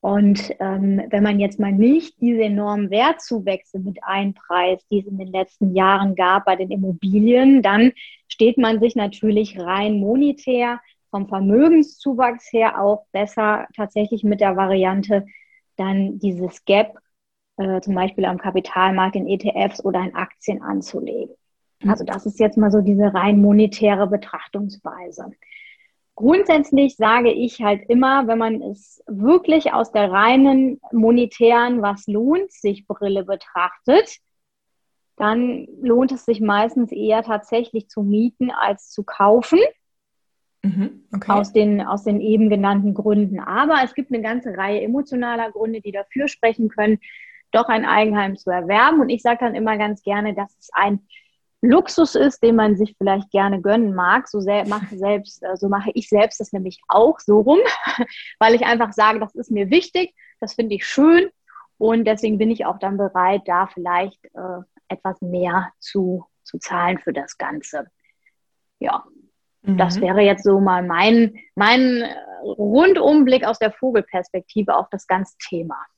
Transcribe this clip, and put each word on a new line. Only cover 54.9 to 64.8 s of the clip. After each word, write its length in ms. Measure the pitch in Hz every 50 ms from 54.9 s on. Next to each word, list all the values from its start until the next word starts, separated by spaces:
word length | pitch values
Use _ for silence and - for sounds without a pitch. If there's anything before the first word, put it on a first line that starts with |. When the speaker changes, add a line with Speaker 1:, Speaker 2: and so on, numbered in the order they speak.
| 208
Speaker 2:
<laughs> 40 | 185
Speaker 1:
selbst, 440 | 190 196 208 208 202 - - _ -
äh, 140 | 190 185
so 120 | 185 - 196
mache 220 | 196 202 196 214 -
ich 140 | 240 220 -
selbst 300 | - 208 208 214 - -
das 140 | 214 - -
nämlich 280 | 196 190 185 185 _ _
auch 320 | _ 185 202 220 285 320 -
so 220 | - - 208 214
rum, 180 | 214 233 294 359 480 494 - - - - -
<laughs> 420 | - 240 - - - - - - _
weil 160 | 220 226 233
ich 120 | 240 240
einfach 260 | - 240 233 233 214 208
sage, 260 | - 214 214 220 226
das 160 | 214 208 _
ist 160 | - 240 _
mir 200 | 233 208 202 190
wichtig, 440 | 226 349 359 - _ 359 370 349 _ _ _ _ _ _
das 140 | - 208 -
finde 220 | - 226 220 202
ich 120 | 196 -
schön 440 | - - - 277 311 339 339 370 381 _ _ _ _ _ - - _ _ _
und 260 | 214 220 226 226 226
deswegen 320 | 214 220 208 - 220 214
bin 140 | 196 220 220
ich 160 | 233 214 -
auch 120 | - 185 196
dann 200 | - 196 196 196
bereit, 440 | 202 190 196 185 180 185 202 196 196
da 200 | - 175 175 190
vielleicht, 560 | 185 - - 175 175 175 175 190 196 - _ _ - _
äh, 280 | - 180 185 180 180 190 _ _ _